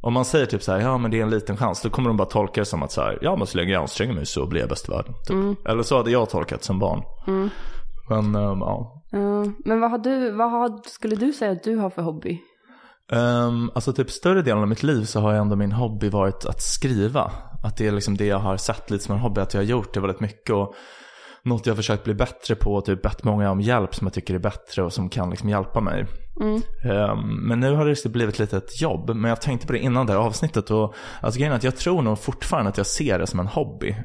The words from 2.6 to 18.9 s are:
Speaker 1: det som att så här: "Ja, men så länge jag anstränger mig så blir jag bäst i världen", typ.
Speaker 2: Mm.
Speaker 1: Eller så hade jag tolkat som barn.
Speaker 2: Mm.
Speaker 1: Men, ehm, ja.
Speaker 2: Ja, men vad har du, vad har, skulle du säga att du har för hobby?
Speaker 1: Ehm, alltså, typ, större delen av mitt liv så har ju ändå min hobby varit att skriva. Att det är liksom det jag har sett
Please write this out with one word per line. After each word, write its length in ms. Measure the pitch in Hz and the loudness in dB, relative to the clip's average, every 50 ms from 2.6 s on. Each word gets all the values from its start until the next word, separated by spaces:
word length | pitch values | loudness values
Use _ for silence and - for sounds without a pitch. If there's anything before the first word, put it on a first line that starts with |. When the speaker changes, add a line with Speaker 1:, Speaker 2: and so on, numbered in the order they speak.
Speaker 1:
det 40 | 104 | -2
som 180 | - - 82 69 | -2 -2 -4 -4
att 80 | 69 | -4
så 100 | - - | -2 -2
här: 160 | 65 52 50 50 | 0 0 -2 0
"Ja, 140 | - 151 190 | 0 0 0
men 120 | - 101 | 0 -2
så 100 | 92 - | -2 -2
länge 140 | 92 87 92 | -2 0 2
jag 100 | 95 90 | 2 0
anstränger 320 | 78 69 - - 95 - 123 | 0 -2 -2 -2 -2 0 0
mig 120 | 87 73 | -4 -4
så 200 | - - - 65 | -4 -2 -2 -2
blir 120 | - 80 80 | 0 0 0
jag 80 | 62 58 | 0 0
bäst 180 | - - - - | -4 -6 -4 -4
i 20 | |
världen", 220 | - - - - - - - | -4 -4 -4 -6 -6 -6 -2
typ. 20 | - 190 | 0 0
Speaker 2:
Mm. 200 | 190 196 202 202 196 - | 0 2 0 -2 -2 -2
Speaker 1:
Eller 180 | - 110 117 117 | -2 0 0 2
så 140 | 110 143 | 2 2
hade 140 | 131 113 117 | 2 4 4
jag 180 | 120 123 113 104 | 4 2 2 2
tolkat 340 | - 90 73 - - - - | 0 -2 -2 -2 -4 -6 -2
som 160 | - 98 92 | -2 0 0
barn. 220 | 101 95 82 - - - - - - | 2 0 0 -2 -4 -6 -8 -6 -2
Speaker 2:
Mm. 220 | 196 190 190 190 208 - - - - - - - - - - - - | -2 0 0 0 -2 -4 -4 -4 -4 -2 -2 -4 -4 -6 -6 -4 0
Speaker 1:
Men, 260 | 110 110 107 104 104 | 0 2 2 2 2
ehm, 240 | 101 104 101 101 95 | 2 2 2 0 0
ja. 440 | - - 101 110 120 113 127 147 _ - | 0 -2 -2 -2 -4 -8 -12 -18 _ -6
Speaker 2:
Ja, 340 | - 196 202 202 202 208 208 202 208 - - | -2 0 0 2 2 0 0 -2 -4 -4 0
men 140 | - 220 226 | 2 2 4
vad 120 | 226 233 | 4 2
har 60 | 233 | 0
du, 340 | 240 214 254 269 262 254 240 | 0 0 2 2 2 2 0
vad 200 | 208 208 233 233 | 2 2 0 2
har, 380 | 233 233 240 247 214 208 - - | 2 2 0 0 -2 -6 -14 -18
skulle 260 | - - - 220 214 | -16 -6 -2 -2 0
du 180 | 202 226 277 294 | 2 2 0 0
säga 180 | - 226 208 | 0 0 0
att 120 | 190 175 - | 0 -2 -2
du 120 | 214 226 | -2 0
har 140 | 220 202 185 | 0 0 -2
för 120 | 185 - | -2 -2
hobby? 380 | 170 165 160 156 - 180 175 170 - _ _ _ _ _ - - - - - _ _ _ | -4 -4 -4 -4 -4 -6 -6 -6 -8 _ _ _ _ _ -20 -20 -20 -20 -20 _ _ _
Speaker 1:
Ehm, 600 | 120 117 120 120 120 120 120 120 120 117 120 117 - | 0 2 2 4 4 4 2 2 2 0 0 0 -2
alltså, 180 | 123 - - 123 | -2 -2 0 0
typ, 180 | - 131 85 | 0 -2 -2
större 300 | - - - 175 185 190 | -2 0 2 4 4 4
delen 200 | 165 123 110 107 | 4 4 2 4
av 60 | 107 | 2
mitt 160 | 101 110 - - | 2 0 2 2
liv 200 | 143 151 117 107 | 2 2 2 0
så 160 | 107 - 107 | 0 0 2
har 120 | 107 107 | 2 4
ju 60 | 104 | 4
ändå 180 | 107 104 104 104 | 4 4 2 2
min 160 | 98 101 101 | 2 2 2
hobby 380 | 104 117 123 113 107 104 110 101 | 2 0 0 0 0 0 0 0
varit 360 | 95 104 95 98 - - - | 2 2 2 2 0 -2 -4
att 160 | - - - | -4 -2 -2
skriva. 720 | - - - - - 135 127 104 98 110 127 147 107 - - - - - - - - | -2 -2 -2 0 0 2 2 2 2 2 2 0 0 0 -4 -8 -10 -10 -6 -4 -2
Att 140 | 107 - | -2 -2
det 100 | - 110 | 0 0
är 40 | 107 | 0
liksom 260 | 104 101 98 - 101 | 0 0 0 0 0
det 80 | 98 104 | 2 2
jag 140 | 104 98 98 | 2 2 2
har 180 | 107 98 95 | 2 0 0
sett 340 | 101 - - 113 - - - | 0 0 -2 -4 -4 -2 -4